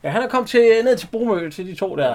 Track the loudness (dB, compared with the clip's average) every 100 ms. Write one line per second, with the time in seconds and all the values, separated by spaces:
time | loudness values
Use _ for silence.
0 | -4 -4 -2 -4 0 4 6 6 4 0
1 | -2 -6 -2 -2 -4 -10 -12 -8 -6 -2
2 | -2